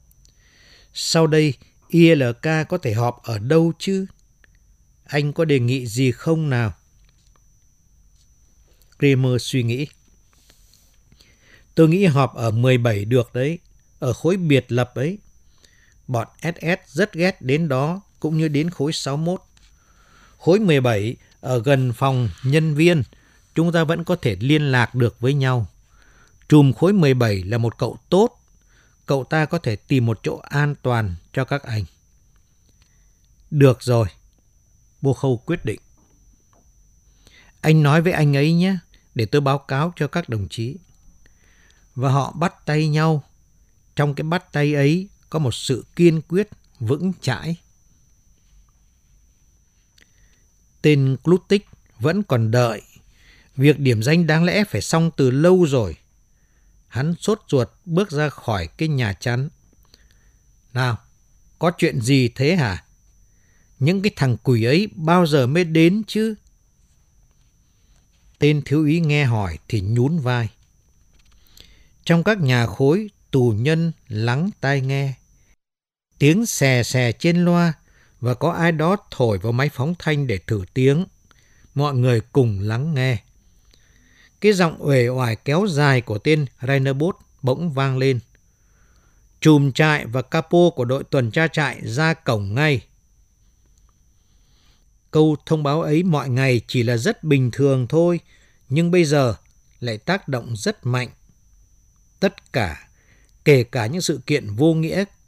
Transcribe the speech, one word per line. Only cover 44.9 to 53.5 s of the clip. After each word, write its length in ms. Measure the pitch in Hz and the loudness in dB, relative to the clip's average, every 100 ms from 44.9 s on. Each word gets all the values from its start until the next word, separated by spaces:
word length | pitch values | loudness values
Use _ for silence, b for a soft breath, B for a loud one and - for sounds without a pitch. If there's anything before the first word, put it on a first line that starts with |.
| 165 190 _ _ | 2 -4 _ _
có 80 | 160 | -4
một 120 | 139 | -2
sự 340 | - - 131 - - | -4 -4 -6 -6 2
kiên 260 | 170 160 | 4 4
quyết, 280 | - 175 208 - _ _ | -2 -4 -4 -10 _ _
vững 340 | 110 143 180 180 | -4 -2 -2 -4
chãi. 340 | - 113 156 170 _ _ _ _ _ _ _ _ _ _ _ _ _ _ _ _ _ _ _ _ _ _ _ _ b b b b b b _ _ | -4 -4 -6 -8 _ _ _ _ _ _ _ _ _ _ _ _ _ _ _ _ _ _ _ _ _ _ _ _ b b b b b b _ _
Tên 360 | 156 147 135 131 | 2 2 2 0
Klutik 420 | - 180 - 202 - - _ _ | 0 0 2 -2 -2 -20 _ _
vẫn 240 | 117 185 | -2 -2
còn 280 | 208 127 113 | -2 0 0
đợi. 300 | 120 120 107 - _ _ b b b b | 2 0 -2 -12 _ _ b b b b